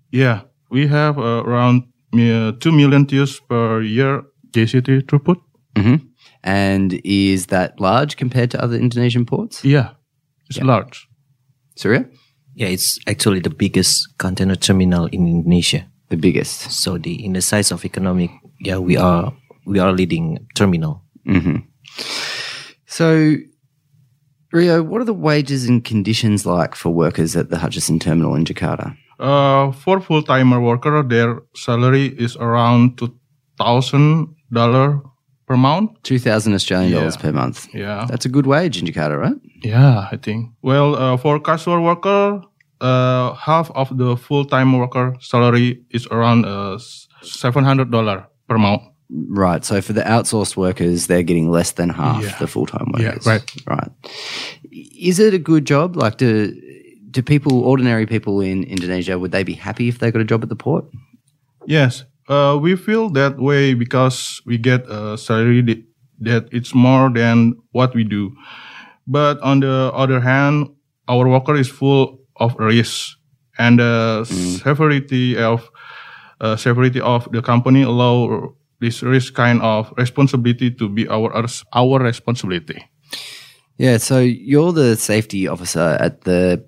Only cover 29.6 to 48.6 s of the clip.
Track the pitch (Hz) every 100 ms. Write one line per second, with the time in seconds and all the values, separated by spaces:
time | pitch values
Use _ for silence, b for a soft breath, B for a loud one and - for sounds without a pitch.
29.6 | 139 135 - 190 185 156 151 131 127 123
30.6 | 120 120 151 151 135 117 117 117 - -
31.6 | - 117 127 135 135 - 117 - 117 117
32.6 | 120 120 123 - 120 - _ _ _ -
33.6 | 107 120 127 143 147 160 156 - - 117
34.6 | 117 127 139 143 - _ _ _ - 127
35.6 | 131 165 220 _ - 131 147 110 110 95
36.6 | - 92 90 82 80 82 78 76 64 -
37.6 | - 104 101 104 120 120 131 135 135 143
38.6 | 180 98 85 80 76 73 143 294 - _
39.6 | 120 113 139 113 95 117 - 110 117 _
40.6 | 131 139 147 131 131 127 147 147 156 160
41.6 | 180 170 170 170 196 202 202 202 - _
42.6 | _ - 127 127 127 127 123 - - 160
43.6 | 160 - 135 131 123 120 - 143 139 131
44.6 | 131 127 123 127 127 127 - 123 120 120
45.6 | 123 127 _ 117 - 113 117 117 98 101
46.6 | 101 101 - - - _ - - 127 135
47.6 | 135 135 123 117 107 98 - _ - 113